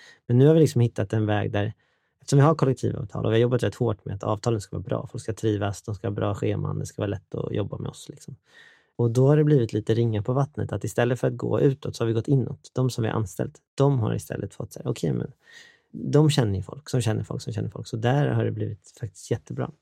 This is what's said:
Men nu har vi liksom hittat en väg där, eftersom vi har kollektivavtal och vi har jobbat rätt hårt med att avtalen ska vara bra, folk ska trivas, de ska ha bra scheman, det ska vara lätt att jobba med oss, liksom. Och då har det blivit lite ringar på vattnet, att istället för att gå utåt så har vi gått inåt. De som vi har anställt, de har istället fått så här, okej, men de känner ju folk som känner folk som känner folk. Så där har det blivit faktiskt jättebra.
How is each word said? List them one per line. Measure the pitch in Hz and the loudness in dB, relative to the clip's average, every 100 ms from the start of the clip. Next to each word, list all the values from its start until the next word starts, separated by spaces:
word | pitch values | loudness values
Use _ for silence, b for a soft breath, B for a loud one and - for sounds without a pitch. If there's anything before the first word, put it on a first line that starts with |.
| B B - | B B 0
Men | 120 | 6
nu | 139 | 8
har | |
vi | 160 | 8
liksom | 147 123 | 6 4
hittat | 117 - 104 | 2 0 -2
en | 110 107 | 0 0
väg | 104 104 | 0 0
där, | 104 104 - _ _ _ _ | -2 -4 -6 _ _ _ _
eftersom | - 143 | 2 6
vi | 143 | 6
har | 151 | 4
kollektivavtal | 135 127 110 - 104 - 110 | 0 0 -2 -4 -8 -4 2
och | |
vi | 113 | 4
har | |
jobbat | 123 123 | 4 2
rätt | 107 - | -2 -2
hårt | 117 110 - | -2 -2 -8
med | 101 | -6
att | |
avtalen | 107 107 - 113 | -4 -2 0 -2
ska | - 101 | -4 -10
vara | |
bra, | 95 117 - | -4 -6 -6
folk | - | -10
ska | - | -8
trivas, | - 113 101 101 98 | -4 -2 0 -2 -6
de | - 98 | -10 -6
ska | 107 | -6
ha | |
bra | 104 104 104 | -2 -2 -2
scheman, | 107 104 98 101 | -2 -2 -2 -4
det | 101 | -6
ska | - | -6
vara | 104 | -6
lätt | 98 _ - | -6 _ -8
att | - | -4
jobba | - 101 - | -4 -4 -6
med | - | -10
oss, | - - | -12 -18
liksom. | - - 135 b b b b b - | -18 -18 -20 b b b b b -2
Och | 120 | 0
då | 117 131 | 4 4
har | 151 | 6
det | |
blivit | 151 147 113 | 6 4 2
lite | 107 - | -2 0
ringar | 113 117 107 | 2 2 0
på | 98 | -2
vattnet, | 127 139 - 101 | -2 -2 -4 -6
att | 101 | -4
istället | 110 - 120 123 | -4 0 0 0
för | 131 | -2
att | 120 | -2
gå | 120 110 | -2 2
utåt | 143 135 - - | 2 2 -8 -4
så | |
har | 113 | -2
vi | |
gått | 113 - | -2 0
inåt. | 139 117 - - | 0 0 -8 -8
De | - 131 | -2 -2
som | - | 0
vi | 110 | -2
har | 110 | -2
anställt, | 101 - - - _ - | -4 -4 -6 -6 _ 0
de | 139 135 | 2 4
har | 110 110 | 0 -2
istället | - - - | -6 -8 -8
fått | - - | -10 -14
så | - | -8
här, | - | -6
okej, | 120 80 | -4 -2
men | 62 - _ B B B B B | -2 -6 _ B B B B B
de | - - 139 156 | -10 2 4 4
känner | 147 110 98 | 4 2 0
ju | |
folk | 95 - - | -6 -14 -4
som | 131 | -2
känner | 110 107 | 0 -2
folk | 104 - | -4 -8
som | - | -8
känner | 104 110 | -6 -6
folk. | - 110 | -8 -10
Så | 113 | -2
där | 117 139 139 | 0 2 2
har | 117 110 | 0 0
det | |
blivit | 107 104 101 - _ | -2 -6 -8 -16 _
faktiskt | 107 - - | -14 -14 -6
jättebra. | 120 - 120 123 - | -6 -6 -8 -8 -10